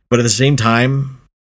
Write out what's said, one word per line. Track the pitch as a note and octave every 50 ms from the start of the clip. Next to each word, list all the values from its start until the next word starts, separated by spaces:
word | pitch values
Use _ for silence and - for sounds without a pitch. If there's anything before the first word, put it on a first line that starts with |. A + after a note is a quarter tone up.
| _ -
But | A#2+ A#2+
at | A#2
the | A#2
same | G2+ A2 C3 C#3 D3
time, | C3 A2 A2+ A#2 A#2 B2 C3 C3+ C#3 C3+ C3+ C3+ - _ _ _ _ _